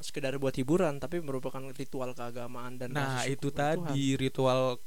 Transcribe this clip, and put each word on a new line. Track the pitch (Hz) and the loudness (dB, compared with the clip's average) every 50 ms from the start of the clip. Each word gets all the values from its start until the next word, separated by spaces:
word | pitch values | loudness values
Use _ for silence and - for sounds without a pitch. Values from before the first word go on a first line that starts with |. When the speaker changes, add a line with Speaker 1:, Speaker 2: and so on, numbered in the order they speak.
| - | -6
Speaker 1:
sekedar | - - 151 139 135 131 | -6 -4 -2 -2 -2 0
buat | 139 135 135 | 0 0 0
hiburan, | - 143 131 131 156 180 185 156 143 143 | 2 2 2 4 4 4 4 4 2 0
tapi | 135 131 170 175 165 | -2 -2 -2 -2 -2
merupakan | 143 131 131 131 135 127 131 131 135 | -2 -2 -2 -2 -2 -4 -4 -6 -6
ritual | 127 135 139 - - 135 127 123 | -6 -6 -6 -4 -4 -2 -2 -2
keagamaan | 123 127 120 120 120 123 120 120 123 123 120 123 123 | -4 -4 -4 -6 -4 -6 -6 -6 -6 -6 -6 -6 -6
dan | 123 127 123 | -6 -6 -4
Speaker 2:
Nah, | 143 147 139 135 131 127 120 | -2 -2 0 0 0 0 0
Speaker 1:
rasa | 127 | 0
Speaker 2:
itu | 139 - - | -2 -2 -2
Speaker 1:
syukur | 139 - | -2 0
kepada | - 143 147 160 180 170 | 0 2 2 2 0 0
Speaker 2:
tadi, | 160 143 139 139 135 | 0 2 2 4 4
Speaker 1:
Tuhan. | 135 131 | 4 4
Speaker 2:
ritual | 131 131 - - 135 131 127 131 131 131 123 123 - | 2 0 2 4 4 4 6 4 4 2 0 -2 -4